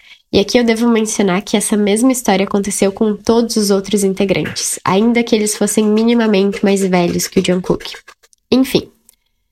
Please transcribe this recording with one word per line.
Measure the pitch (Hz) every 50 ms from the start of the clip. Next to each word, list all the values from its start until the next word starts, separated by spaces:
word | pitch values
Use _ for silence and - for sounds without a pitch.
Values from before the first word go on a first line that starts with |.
| - - - _ _ -
E | - 196
aqui | 202 - -
eu | 247 233
devo | 226 220 220 240
mencionar | 240 226 220 220 220 - - 202 185 175 202
que | - - -
essa | 202 - - 220
mesma | 208 208 196 202 220 254 262 247
história | 247 - 214 190 190 196
aconteceu | 196 - 202 196 208 - - 202 196 196
com | - 226 214 208
todos | 208 - 233 226 233 233 220 -
os | 220 202 196
outros | 196 196 196 - 214 202 196
integrantes, | 190 190 - 202 190 170 151 - - - - - - - - -
ainda | - 185 202 226 240 226 233
que | 233 - 233
eles | 208 208 202 -
fossem | - 208 208 - 220 214
minimamente | 208 214 214 226 233 240 240 220 214 202 190 196 202 196 - 208
mais | 196 196 190
velhos | 196 180 185 180 175 175 175 175 -
que | - - 190
o | 180
Jungkook. | 180 180 185 180 - - - - - - - _ - - _ _ _ _ _ _ -
Enfim, | 233 254 262 - - - - - _ _ _ _ _ _ _ _ _ _ _ _